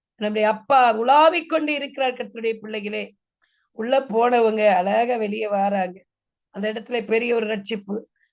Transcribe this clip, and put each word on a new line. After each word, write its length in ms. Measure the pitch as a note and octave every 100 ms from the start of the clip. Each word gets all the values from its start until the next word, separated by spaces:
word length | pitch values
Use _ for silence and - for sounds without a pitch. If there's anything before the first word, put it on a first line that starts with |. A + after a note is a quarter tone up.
| _
நம்முடைய 340 | - G#3+ G#3+ G#3+
அப்பா 460 | G3+ - C4+ B3
உலாவிக் 540 | G#3+ A#3+ C#4+ D#4+ E4+ E4
கொண்டு 260 | D#4 D4+
இருக்கிறார். 400 | D4 C#4 - C4
கர்த்தருடைய 400 | B3 G#3+ A#3+ A3+ G#3+
பிள்ளைகளே, 560 | G#3+ G#3+ G#3 G#3+ G3+ _ _ _ _ _ _
உள்ள 280 | - A3+ A3+
போனவங்க 680 | C4+ A3 A#3+ B3 A3+ A3 G#3+
அழகா 480 | F3+ F#3 G#3+ A#3+ A#3+
வெளியே 300 | G#3+ G#3+ G#3+
வாராங்க. 540 | G3+ G3 G3 F#3 F#3 _ _ _ _ _
அந்த 220 | F#3+ G#3
இடத்துல 340 | A3 A3 A#3+ G#3+
பெரிய 280 | A3+ A#3+
ஒரு 120 | A#3 G#3+
ரட்சிப்பு. 520 | G#3+ G3+ A3 G3 G#3 - _ _